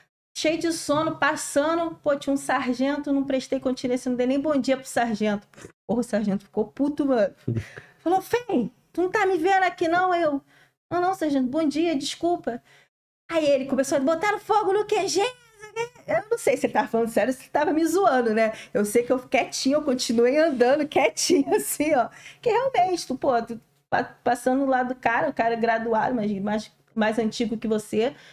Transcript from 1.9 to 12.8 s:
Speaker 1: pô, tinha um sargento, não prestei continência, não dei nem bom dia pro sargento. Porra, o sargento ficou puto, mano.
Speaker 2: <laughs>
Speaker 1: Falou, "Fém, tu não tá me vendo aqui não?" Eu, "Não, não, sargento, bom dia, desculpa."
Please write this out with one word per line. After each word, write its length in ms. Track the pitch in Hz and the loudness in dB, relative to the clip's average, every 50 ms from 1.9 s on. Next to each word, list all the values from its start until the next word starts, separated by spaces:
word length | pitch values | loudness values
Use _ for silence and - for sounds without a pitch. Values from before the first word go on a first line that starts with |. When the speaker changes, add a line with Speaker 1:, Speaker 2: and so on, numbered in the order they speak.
| 320 - - | -6 -6 -2
Speaker 1:
pô, 120 | 302 285 | -2 -2
tinha 180 | 285 - - 277 | -2 0 -2 -4
um 40 | |
sargento, 760 | 277 - - 269 269 262 240 254 240 262 277 294 294 285 294 277 | -2 -2 -2 -2 -2 0 -2 -2 -2 0 -2 -2 -2 -2 -2 0
não 120 | 277 269 | 0 0
prestei 340 | 269 269 262 254 - - 269 | 0 -2 -2 -2 -2 -4 -2
continência, 500 | 262 262 254 - - 254 247 254 - 262 | -2 -2 -4 -2 -2 -2 -2 -2 -2 -2
não 60 | 247 | -2
dei 100 | 240 247 | 0 0
nem 140 | 254 262 285 | 0 0 0
bom 160 | 277 311 302 | 0 0 0
dia 200 | 277 226 262 262 | 0 2 0 0
pro 100 | 254 262 | -2 -2
sargento. 640 | - - 269 233 233 220 202 214 214 208 208 - _ _ - - - - _ _ - | -4 -2 -2 -2 0 -2 -2 0 0 -2 -2 -6 _ _ -20 -20 -20 -20 _ _ -4
Porra, 120 | 196 240 | -2 -2
o 40 | 233 | -2
sargento 400 | - - 208 220 208 190 208 - | -2 -2 -2 0 0 -2 -2 -4
ficou 220 | - - 214 220 | -6 -4 -4 -4
puto, 400 | 214 - - 277 294 294 - 294 | -4 -2 -2 -2 -2 0 -2 0
mano. 280 | 269 262 233 202 - - _ - | 0 2 2 2 0 -2 _ -6
Speaker 2:
<laughs> 520 | - 113 113 110 - - - - - _ _ | -4 -4 -4 -6 -8 -14 -20 -20 -20 _ _
Speaker 1:
Falou, 220 | - 320 349 381 | -2 0 0 0
"Fém, 500 | 370 - - 480 480 466 381 254 220 175 - _ _ _ - | 0 0 -4 -4 -2 0 -2 -2 -2 -2 -6 _ _ _ -4
tu 100 | - 349 | -4 -2
não 80 | 370 | 0
tá 160 | 370 440 403 | 0 0 0
me 100 | 381 392 330 | 2 0 2
vendo 260 | 311 381 392 381 381 | 2 2 2 2 2
aqui 240 | 359 359 - 349 320 | 0 0 -2 -2 0
não?" 260 | 330 349 370 370 359 | 2 2 2 2 2
Eu, 260 | 339 339 302 285 277 - _ _ _ _ _ _ _ _ - 311 | 2 0 0 0 -2 -6 _ _ _ _ _ _ _ _ -6 -4
"Não, 80 | 349 | -2
não, 140 | 359 359 381 | 0 -2 -2
sargento, 340 | - 320 302 277 269 254 240 | -2 -2 0 0 0 0 0
bom 180 | 254 320 330 | 0 0 0
dia, 300 | 294 - 294 330 349 320 | 0 0 0 0 0 0
desculpa." 680 | 269 - - - - - 339 349 339 - 262 233 247 _ _ - - | -2 -4 -6 -8 -2 -2 0 0 0 -2 -6 -8 -8 _ _ -20 -20